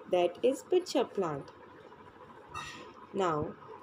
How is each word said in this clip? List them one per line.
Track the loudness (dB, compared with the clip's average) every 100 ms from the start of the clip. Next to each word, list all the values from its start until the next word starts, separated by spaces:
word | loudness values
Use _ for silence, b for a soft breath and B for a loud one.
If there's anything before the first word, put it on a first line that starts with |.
| 0
that | 4 4 4
is | 2 2 2
pitcher | 2 2 0 0
plant. | 0 -2 -2 -8 -18 -20 -20 -20 -20 -20 -20 -20 -20 -14 -12 -10 B B -18 -8
Now, | 0 0 0 -2 -8 -16 -18